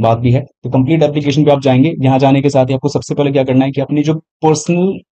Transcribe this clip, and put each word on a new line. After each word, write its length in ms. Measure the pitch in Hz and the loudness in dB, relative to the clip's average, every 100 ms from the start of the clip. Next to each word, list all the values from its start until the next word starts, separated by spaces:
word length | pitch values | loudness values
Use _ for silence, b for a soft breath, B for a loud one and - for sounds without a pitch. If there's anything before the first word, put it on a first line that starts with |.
बात 180 | 113 117 | 0 0
भी 140 | 120 | 0
है। 80 | 127 | 0
तो 300 | 127 _ 127 | -4 _ -4
complete 320 | 131 131 160 | -2 0 2
application 420 | 147 151 143 139 | 0 0 -2 0
पे 60 | 147 | 2
आप 100 | 139 | 2
जाएंगे, 340 | 135 127 160 - | 2 2 2 0
यहाँ 180 | 131 131 | 0 2
जाने 240 | 139 139 | 2 2
के 80 | 139 | 2
साथ 160 | 135 131 | 0 0
ही 80 | |
आपको 140 | 131 143 | -2 -4
सबसे 260 | 131 - | -4 -6
पहले 160 | 147 143 | -4 -2
क्या 140 | 139 | 0
करना 200 | 131 127 | 0 0
है 60 | 135 | 0
कि 100 | 135 | -4
अपनी 220 | 131 147 | -4 -2
जो 120 | 147 | -2
पर्सनल 840 | 160 _ - 156 151 - 170 190 185 _ | -4 _ -4 0 0 -2 -2 -2 -4 _